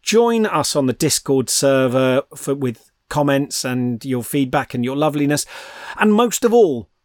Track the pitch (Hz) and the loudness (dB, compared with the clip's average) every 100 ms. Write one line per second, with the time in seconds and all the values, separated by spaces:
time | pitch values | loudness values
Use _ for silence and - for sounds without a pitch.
0 | - 220 233 226 214 175 - 151 131 120 | 2 2 4 2 0 0 0 0 0 0
1 | 156 - - 135 117 - 139 135 131 127 | -2 -2 0 0 0 0 2 2 2 2
2 | 131 127 - - - 139 131 117 _ _ | 2 0 -2 -12 -6 -4 -4 -6 _ _
3 | _ 151 143 139 139 - 131 123 123 113 | _ -2 2 0 0 -6 -4 -2 -2 -4
4 | 135 123 110 147 131 147 120 127 120 139 | -4 -6 -2 -2 0 -2 -2 -6 -4 0
5 | 151 147 143 147 - - - - - - | -2 0 0 -2 -4 -14 -18 -18 -16 0
6 | 214 208 240 - 240 233 190 123 98 _ | 2 4 2 2 4 6 4 2 -8 _